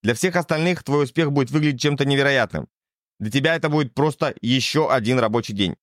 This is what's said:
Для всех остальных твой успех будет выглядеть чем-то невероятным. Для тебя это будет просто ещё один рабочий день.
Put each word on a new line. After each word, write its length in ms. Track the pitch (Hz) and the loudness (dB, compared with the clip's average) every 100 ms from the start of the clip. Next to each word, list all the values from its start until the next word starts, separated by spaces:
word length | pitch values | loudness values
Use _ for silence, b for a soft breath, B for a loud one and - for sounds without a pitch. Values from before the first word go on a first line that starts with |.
Для 100 | 104 | -2
всех 220 | 117 185 175 | 0 0 -2
остальных 480 | 165 156 170 175 | -2 -2 0 -2
твой 220 | - 143 139 | 0 0 0
успех 260 | - 160 | 0 0
будет 200 | 143 127 | 0 0
выглядеть 300 | 143 151 131 | 0 0 0
чем-то 240 | 147 143 139 | -2 0 0
невероятным. 640 | 139 139 135 107 80 65 _ _ _ _ _ | 2 2 2 0 -4 -10 _ _ _ _ _
Для 120 | 104 | -2
тебя 240 | 131 147 165 | 0 0 0
это 140 | 156 | 0
будет 240 | 151 143 | 0 -2
просто 420 | - 151 143 151 - | -2 -2 0 -6 -4
ещё 480 | 117 127 117 147 156 | -2 0 0 0 2
один 300 | 131 107 127 | 2 2 2
рабочий 340 | 113 117 - | 2 0 -4
день. 220 | 104 95 - | -2 -2 -2